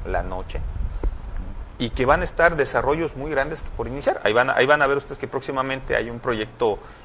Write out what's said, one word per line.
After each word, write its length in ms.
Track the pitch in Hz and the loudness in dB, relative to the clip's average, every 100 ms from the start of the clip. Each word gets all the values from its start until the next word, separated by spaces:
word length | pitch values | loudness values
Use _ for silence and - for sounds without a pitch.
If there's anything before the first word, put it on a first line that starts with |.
la 180 | - 90 | -2 -2
noche, 380 | 90 92 - - - - - - - - - - - - - - | -2 -6 -6 -6 -4 -4 -4 -2 -4 -4 -8 -8 -8 -10 -10 -6
y 120 | 120 | -4
que 140 | - 127 | 0 4
van 140 | 160 | 4
a 40 | |
estar 320 | 175 - 170 165 | 2 4 4 4
desarrollos 600 | 135 127 120 156 160 131 | 2 2 2 0 0 -4
muy 140 | 147 | -4
grandes 320 | 139 143 156 - - | -2 -2 -4 -8 -6
por 100 | 117 | -6
iniciar. 340 | 139 - - | -2 0 2
Ahí 80 | 104 | 4
van 180 | 110 131 | 4 4
a, 60 | 123 | 6
ahí 100 | 131 | 6
van 160 | 151 | 6
a 40 | 139 | 6
ver 120 | 143 | 2
ustedes 200 | - 135 | -2 -8
que 100 | 131 | -6
próximamente 680 | 135 - 135 135 135 - 120 | -6 -4 -2 -2 -4 0 0
hay 140 | 113 | 0
un 80 | 120 | -4
proyecto 600 | 127 113 110 - 113 98 - - | -2 -2 -2 0 0 0 -6 -18